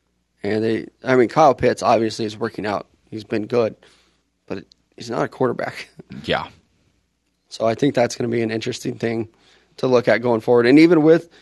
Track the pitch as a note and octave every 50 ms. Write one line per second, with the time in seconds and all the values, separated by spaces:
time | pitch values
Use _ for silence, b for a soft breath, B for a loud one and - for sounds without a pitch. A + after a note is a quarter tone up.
0 | _ _ _ _ _ _ _ _ - G2+ G#2+ G#2+ A2 A2+ A2+ G#2 - - - _
1 | - B2 C3 B2+ A#2+ G#2 - D#3 D#3+ C#3+ B2 - B2+ B2 A2 - - A2+ A#2+ A2
2 | A2+ A2 G#2 - A2+ G#2 G#2+ G#2+ A#2 A2 - - G3 G#3 G3+ - - _ _ _
3 | _ _ G#2+ G#2+ G2+ - A#2 A2 G#2+ - A#2+ A#2+ A#2 G#2 - - b b b b
4 | b b b b b b _ _ _ - G2 G2 - _ _ _ _ _ _ -
5 | A2+ A#2 A#2 D#3 D3 B2 - - C3 A#2+ A2+ - - - - - - - _ -
6 | - - - C2 - - D2+ - - - - _ _ _ _ _ _ _ _ _
7 | _ _ _ _ _ _ _ _ _ _ - - A2+ A2+ A2+ - D3 C#3+ C#3 C3
8 | A#2+ A#2 - - B2 A#2 A#2+ A#2+ A2+ A2 A2+ A2 - - - - - C3 A#2+ A#2
9 | - A#2 A#2 A#2 A2 - _ b b b b b b b b - - C3 B2+ A#2+
10 | A#2+ B2 G#2+ G#2+ A#2+ B2 A#2+ A2 - - B2 A#2+ A#2 A#2+ C#3 D#3 D#3+ E3+ F3 D#3+
11 | D3 D#3+ E3 E3 - - b b